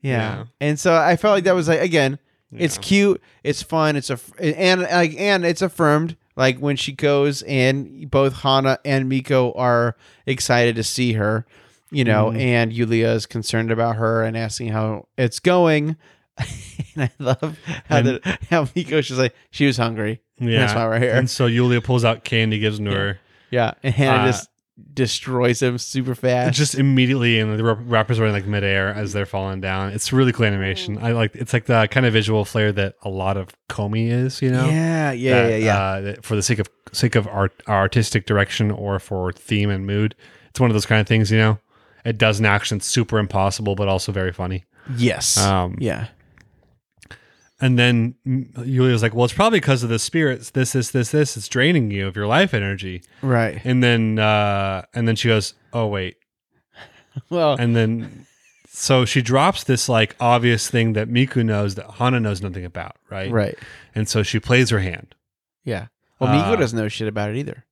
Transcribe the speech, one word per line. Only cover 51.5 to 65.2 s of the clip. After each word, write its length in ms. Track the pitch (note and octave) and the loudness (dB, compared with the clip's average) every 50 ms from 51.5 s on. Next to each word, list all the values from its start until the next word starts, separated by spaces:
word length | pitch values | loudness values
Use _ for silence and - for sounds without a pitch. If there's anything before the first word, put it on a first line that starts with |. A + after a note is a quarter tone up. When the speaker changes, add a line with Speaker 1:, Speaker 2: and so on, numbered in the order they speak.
| - B2+ B2+ D#3+ F3+ D#3 A#2+ G#2+ | -2 0 2 2 2 2 0 0
Speaker 2:
you 160 | G2+ G2 G2 | -2 -4 -4
of 100 | G2 F#2 | -4 -4
your 100 | G#2 G#2 | -4 -2
life 260 | G#2 A#2+ D#3 G3 F#3+ - | 0 2 2 2 2 0
energy." 480 | A2 G2 G2 G2 F#2 G2 F#2+ F2+ F2 - _ _ _ | -2 -2 -2 -4 -6 -8 -10 -10 -12 -14 _ _ _
Speaker 1:
Right. 380 | - C3+ B2+ A#2 A2+ A2 D2 - G#2+ | -2 0 2 2 2 0 -4 -6 -2
Speaker 2:
And 180 | B2+ B2+ B2+ | 0 2 4
then, 360 | B2+ A#2+ A#2+ A2+ A2+ A2 A2 A2 | 4 4 4 2 2 0 0 0
uh, 640 | G#2+ G#2+ G#2+ G#2 G#2 G#2 G2+ G2 G2 G2 F#2+ F#2 - _ _ | 2 2 2 2 2 0 0 0 -2 -2 -4 -6 -8 _ _
and 120 | A#2+ A#2 A2+ | -2 0 0
then 80 | A2 | 0
she 120 | - - A#2+ | 0 2 2
goes, 260 | A2+ A2 G2+ - - _ _ _ | 2 2 0 -2 -10 _ _ _
"Oh, 140 | - A#2+ A2+ | -6 -4 -4
wait." 300 | G#2+ G2+ G2 F#2+ F#2 - _ _ _ _ _ _ _ _ _ _ _ _ | -2 -4 -4 -6 -6 -10 _ _ _ _ _ _ _ _ _ _ _ _
Speaker 1:
<laughs> 560 | - - - _ - _ _ _ C3 - _ | -20 -20 -20 _ -20 _ _ _ -16 -12 _
Well 260 | E3+ F3 E3 D3+ C#3 A#2 | -2 0 2 2 2 2
Speaker 2:
And 180 | A#2+ A#2+ A#2 | 0 2 2
then, 500 | A#2 A2+ A2 A2+ A#2 A2 - - - - _ _ _ _ _ _ _ _ _ | 2 2 2 0 -4 -6 -12 -16 -20 -20 _ _ _ _ _ _ _ _ _
so 360 | - - - - C3+ B2+ B2+ | -12 -8 0 2 2 2 2
she 180 | A2 - C#3+ | 2 0 -2
drops 420 | B2 A2 B2 C3+ D3 F#3 G3 - - | 0 2 2 4 4 2 0 -2 -2
this, 240 | - C3 A#2+ - - | -2 0 0 0 0
like, 280 | B2 A2+ A2 - - _ | 2 2 2 0 -2 _
obvious 500 | B2+ A#2+ A#2+ A#2+ A#2 B2 A#2 A2 - - | 2 2 4 4 4 2 2 2 -2 -2
thing 260 | - A#2+ A2+ A2+ A2 | 0 0 0 2 0
that 140 | G#2+ G#2+ A2+ | -2 -2 0
Miku 360 | A#2+ A#2+ C3+ C3 - B2+ A2+ | 2 0 0 2 2 0 0
knows 320 | A2+ G#2+ G#2 G#2 G2+ G2 | 2 0 0 0 -2 -4
that 100 | G2+ - - | -6 -12 -16
Hana 260 | - - A#2+ B2 C3 B2 | -6 -2 0 0 2 0
knows 220 | A2 G#2+ G2+ F2 | 0 -2 -2 -4
nothing 220 | G#2 G2 F2 F#2+ F2+ | -6 -8 -8 -10 -12
about, 320 | F2 - F2+ E2 G2 - _ _ _ | -12 -12 -12 -12 -12 -16 _ _ _
right? 220 | G#2+ G2 F#2+ G2 | -10 -8 -6 -2
Speaker 1:
Right. 260 | A#2 A2 G#2 - - - - - - - - _ _ | 0 0 0 0 -4 -10 -16 -20 -20 -20 -20 _ _
Speaker 2:
And 140 | A2 G#2+ - | -6 -4 -2
so 140 | - A2+ G2+ | 0 -2 -2
she 160 | - - A2 | 0 -2 -4
plays 300 | - - B2 B2+ B2+ A2+ | 0 2 4 4 4 4
her 100 | A#2 G#2 | 2 -2
hand. 340 | F#2+ F#2 E2+ - - _ _ _ | -2 -4 -6 -10 -14 _ _ _